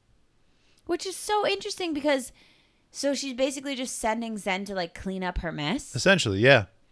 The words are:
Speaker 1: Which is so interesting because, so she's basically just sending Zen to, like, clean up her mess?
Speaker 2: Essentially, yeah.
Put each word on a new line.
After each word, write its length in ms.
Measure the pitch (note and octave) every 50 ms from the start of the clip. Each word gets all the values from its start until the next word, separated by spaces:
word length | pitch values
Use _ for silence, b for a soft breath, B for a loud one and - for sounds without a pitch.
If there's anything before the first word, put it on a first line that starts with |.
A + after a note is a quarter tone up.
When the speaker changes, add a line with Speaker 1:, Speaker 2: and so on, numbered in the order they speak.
| _ _ _ _ _ _ _ _ _ _ _ _ _ _ _ _ _
Speaker 1:
Which 200 | - F4 F4 -
is 100 | F#4+ E4+
so 300 | - - - G#4 G#4 G4+
interesting 480 | - G4+ G4 G4 G#4+ G4 - F#4 E4+ D#4
because, 360 | D4 C4 D4+ C#4+ C4 B3 - b b b b b b b b b b b b
so 240 | - - - C#4 C#4
she's 200 | B3+ C4+ C#4 B3+
basically 400 | A#3 C4+ C#4+ C4 D4 C4 C#4+ C#4
just 240 | A#3+ C4 B3 - -
sending 380 | - A3+ A3 A#3 A#3 A3+ A3+
Zen 280 | G#3 F3+ G#3 F#3 F#3 G3+
to, 80 | G3 G3+
like, 200 | F#3+ F3 E3+ -
clean 300 | - - G3 F#3+ F#3 F#3
up 140 | F3+ F3+ -
her 120 | - E3+
mess? 460 | D#3 D3+ D3 D3 F#3+ C#4+ - - -
Speaker 2:
Essentially, 440 | A#2+ - G3+ G3 F3 - A2+ F#2+ F#2+
yeah. 260 | A2+ C3 C#3 A#2+ G2 - _ _ _ _